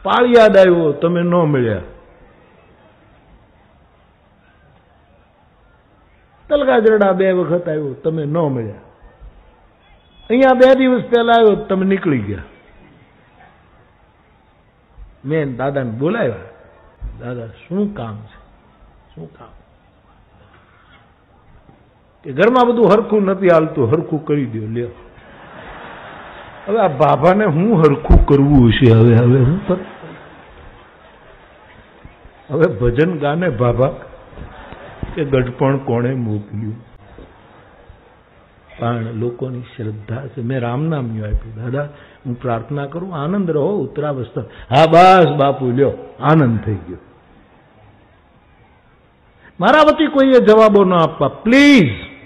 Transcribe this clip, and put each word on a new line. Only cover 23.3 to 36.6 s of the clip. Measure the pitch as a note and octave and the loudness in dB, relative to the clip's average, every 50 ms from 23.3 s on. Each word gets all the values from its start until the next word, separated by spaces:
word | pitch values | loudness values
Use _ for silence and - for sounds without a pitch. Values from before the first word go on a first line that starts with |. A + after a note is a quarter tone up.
| G3 F#3+ G3 | -2 0 2
હાલતું, | F3+ E3+ D#3+ D#3 D#3 - D#3 B2 G#2+ | 2 2 2 2 0 -2 -4 -2 0
હરખું | C#3+ E3+ D#3+ - D#3+ D3 - | -2 -4 -2 -6 -8 -8 -4
કરી | - D3 D3 C3+ | -4 -4 -4 -4
દો, | A#2 A2 A2 A2 | -6 -8 -10 -10
લ્યો." | A2 A2+ A#2+ A#2+ A#2 - - - - _ - - - - - - - - - - - - - - - - - - - - - - - - - - - - - - | -8 -8 -8 -10 -10 -14 -20 -20 -20 _ -20 -20 -20 -20 -20 -20 -20 -20 -20 -20 -20 -20 -20 -20 -20 -20 -20 -20 -20 -20 -20 -20 -20 -20 -20 -20 -20 -20 -16 -8
હવે | G3 G#3 A3+ | -6 -2 0
આ | G3+ F3 | 0 -2
બાબાને | C#3+ C3 D3+ C#3+ C#3+ C3+ C#3+ F3 F#3 G#3 G#3+ | 0 0 2 2 2 2 2 2 2 2 0
હું | G3 C#3 D#3 F#3 A3+ A3+ D#3+ | 0 0 0 0 2 2 4
હરખું | D#3+ D3+ C#3 C3+ - - - - - | 4 2 2 0 2 4 4 4 6
કરવું | - D3 C#3 C#3 C#3+ D3 C3+ A#2+ A2+ | 4 4 4 4 4 4 6 6 4
હશે, | G#2+ - C3+ A#2 | 4 4 4 4
હવે, | A2+ A2 A2+ A#2+ A2+ | 6 6 6 6 4
હવે | A2+ B2 A#2+ B2+ C3+ | 4 4 4 2 2
હું | B2+ C3 E3 G3+ - | 2 0 0 -2 -4
કર-, | - F3+ F#3 - - - - - D#3+ D#3+ - - - - - - - - - - - - - - _ _ _ _ - _ _ _ - - - - _ _ _ - - - - - _ _ _ _ - _ _ _ - _ - _ - | -4 -6 -6 -6 -16 -18 -20 -20 -20 -20 -20 -20 -20 -20 -20 -20 -20 -20 -20 -20 -20 -20 -20 -20 _ _ _ _ -20 _ _ _ -20 -20 -20 -20 _ _ _ -20 -20 -20 -20 -20 _ _ _ _ -20 _ _ _ -20 _ -20 _ -8
હવે | B2+ - D#3 C3+ A2 G2 | -2 -2 0 -2 0 -2
ભજન | B2 A#2+ A#2 C3+ D#3 F3+ F3+ D3 | -2 -2 0 0 0 -2 -2 -4
ગાને | C#3+ - - E3+ F#3 F3 | -4 -4 -4 -2 -4 -4
બાબા | B2 G#2 B2 A#2+ A2+ A2+ C3 D3+ F3+ - - - - - - - - - - - - - - - - - - - - - - - - | -2 -2 -2 -2 0 0 -2 -2 -2 -8 -18 -20 -20 -20 -20 -20 -20 -20 -20 -20 -20 -20 -20 -20 -20 -20 -20 -20 -14 -14 -14 -12 -8
કે | E3+ D3+ | -8 -4
ગઢપણ | C3+ C3+ B2+ B2 B2 B2 - C#3 C3+ C#3 | -2 -2 -2 -2 -4 -4 -4 -2 -2 -2
કોણે | C#3 C#3 - A#2 A#2 A#2+ B2+ C3+ | -4 -4 -4 -4 -2 -2 -4 -4
મોકલ્યું? | C3 A#2+ A2 G#2+ G#2 G2+ - G#2+ G#2 | -6 -6 -6 -6 -8 -8 -10 -12 -10